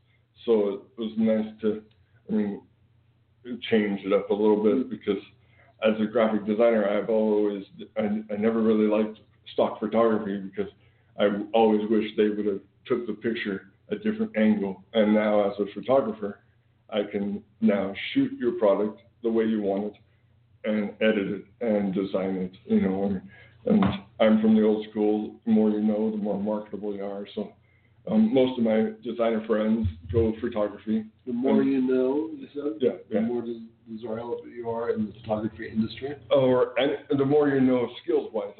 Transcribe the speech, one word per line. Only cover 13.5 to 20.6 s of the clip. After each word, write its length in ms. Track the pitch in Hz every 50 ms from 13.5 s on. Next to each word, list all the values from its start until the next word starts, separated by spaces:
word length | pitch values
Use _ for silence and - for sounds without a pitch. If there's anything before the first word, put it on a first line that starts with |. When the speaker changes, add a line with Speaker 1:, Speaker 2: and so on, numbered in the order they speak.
| 95 95 - - _ _ _ -
Speaker 1:
a 60 | 104
different 400 | 104 - 110 107 110 113 107 -
angle. 460 | 110 107 107 104 95 98 98 95 - - _ -
And 200 | 113 107 104 107
now 340 | 107 107 107 104 104 101 98
as 100 | 95 -
a 60 | 101 98 -
photographer, 680 | 104 95 117 131 139 123 110 104 - 104 101 104 - _ _ _ _ _ _ _ _ _ -
I 120 | - 107 104 -
can 320 | - 101 101 104 101 104 - _ _ -
now 340 | 110 110 101 101 95 95 - - - - -
shoot 200 | 139 139 - - -
your 140 | 127 117 -
product 480 | - 110 101 98 95 107 107 107 - - _ _ _ -
the 80 | 113
way 140 | 113 113 110
you 180 | 110 110 107 104
want 220 | 98 98 98 104
it, 80 | 107 104 - _ _ _ _ _ _ _ _ _ _ _ _